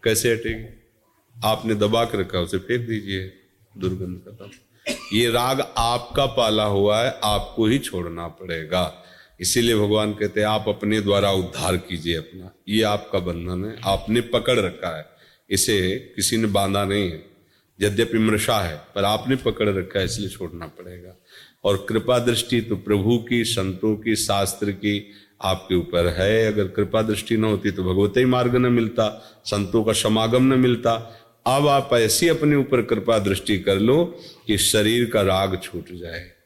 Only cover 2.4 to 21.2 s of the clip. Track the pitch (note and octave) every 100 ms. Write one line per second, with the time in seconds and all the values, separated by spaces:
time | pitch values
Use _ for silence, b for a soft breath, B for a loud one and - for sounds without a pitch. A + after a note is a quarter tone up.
2.4 | F2 F#2+ - B2 A#2 A2 G2 F#2+ F#2+ -
3.4 | _ _ _ - F#2 F#2 F#2 F2+ F#2+ G#2+
4.4 | G2 - _ b - - - G#2 A#2+ A#2
5.4 | B2 C3+ C3+ - A#2 A#2+ B2 - C#3 C3
6.4 | A2+ G#2+ G#2+ G2+ G2+ G#2+ B2+ C3+ G#2+ G#2
7.4 | - - A2 C3+ C#3 F#2 F2 E2+ E2+ -
8.4 | F#2 E2 D#2 F2+ E2+ - B B B _
9.4 | F#2 B2 A#2 A2+ G#2 G#2+ G#2+ G#2 G#2 G#2+
10.4 | G#2+ G#2+ G#2+ G#2 G#2 A2 G2+ G2+ G2 F#2+
11.4 | F2 - F#2 F#2 - F2 D#2 E2 D#2 F#2
12.4 | F2+ _ - G#2+ G#2+ G#2 - G2 F2+ E2+
13.4 | F2 F2+ G2+ A2 G2 G2 - A2+ A#2 A#2
14.4 | A2+ B2 F#2+ - F2+ D#2+ D#2 _ b b
15.4 | _ F#2+ - G#2 F2+ G2+ - - - A2+
16.4 | A2 G2 G2 G2 G2+ G2+ F#2+ D#2+ - _
17.4 | b b b _ G2+ G2+ A2+ A2+ A2 G#2+
18.4 | G#2 A2 F2+ D2+ - G2+ G2+ G#2+ B2 C3
19.4 | A#2+ G#2+ G#2 F#2+ F2+ G2 F#2 - G2 -
20.4 | F2 F2 E2 D2+ F2+ F2+ F2+ F2+